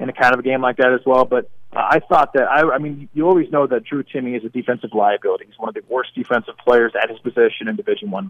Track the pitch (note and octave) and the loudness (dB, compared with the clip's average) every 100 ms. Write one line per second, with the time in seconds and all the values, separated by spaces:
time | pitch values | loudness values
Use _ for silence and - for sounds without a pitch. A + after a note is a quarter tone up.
0 | B2+ - B2 B2+ B2 C3 B2+ A#2+ B2+ B2+ | -8 0 2 2 0 0 -2 2 2 2
1 | C3 B2+ B2+ B2 - - - - G#2+ D#3 | 2 2 4 0 -4 -10 -10 -4 0 0
2 | - F3 D3 C#3 A2+ C#3 D#3 C3 D3+ C#3+ | 2 2 2 2 2 2 2 0 -4 -8
3 | C#3+ D3+ E3 F#3 C#3 D3+ C#3 B2 - C#3+ | -10 -2 2 2 2 0 0 0 -4 -8
4 | C3 C#3 B2+ B2 A2 B2+ A#2+ B2 A2 G#2+ | -6 -6 -6 -6 -6 -8 -4 -4 -2 2
5 | G#2 G2+ G2+ F#2 - - A2+ G#2+ - - | 2 2 -2 -4 -6 -12 -10 -10 -6 -4
6 | - - A#2 A#2+ - - - B2 A#2 G2+ | -4 -8 -2 -2 -4 -6 2 4 4 0
7 | A2+ A2+ A#2+ A#2+ A#2 - A2+ G#2+ G2+ G#2 | -4 -4 -6 2 2 0 -8 -6 -2 -4
8 | G#2 F#2+ | -4 -8